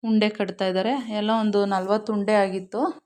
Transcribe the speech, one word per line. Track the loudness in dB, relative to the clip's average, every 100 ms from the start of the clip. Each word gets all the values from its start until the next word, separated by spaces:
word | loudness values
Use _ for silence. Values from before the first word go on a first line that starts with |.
ಉಂಡೆ | 2 2 2
ಕಟ್ತಾ | 0 -6 -2 -2
ಇದ್ದಾರೆ. | 0 0 -2 -4
ಎಲ್ಲ | -4 0 0
ಒಂದು | 2 2 2
ನಲ್ವತ್ತು | 0 0 -2 0
ಉಂಡೆ | -4 2 2
ಆಗಿತ್ತು. | 2 -2 -6 -4 -4 -4